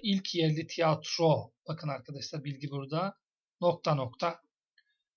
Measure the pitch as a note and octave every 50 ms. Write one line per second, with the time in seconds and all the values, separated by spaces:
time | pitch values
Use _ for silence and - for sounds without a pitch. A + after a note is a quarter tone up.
0 | - G#3 G3 F#3+ F#3+ - - E3+ E3 D#3+ D3+ D#3 E3 - - - E3 D#3 D3+ D#3
1 | D#3 - - - E3+ D#3+ C#3+ A2+ G#2 - _ _ _ - D#3 D#3+ D#3+ D3+ C#3 B2
2 | A#2 - C#3+ C3+ - - - D3+ C3 D3 C#3 B2+ C#3+ C#3 C#3 C#3 C#3 C#3 D3+ E3
3 | F#3 G3 G3+ _ _ _ _ _ _ _ _ - F3 F3 E3+ F3 - F3 D3+ C#3
4 | B2+ A#2 - - F3 F3 E3+ - _ _ _ _ _ _ _ _ _ _ _ _
5 | _ _ _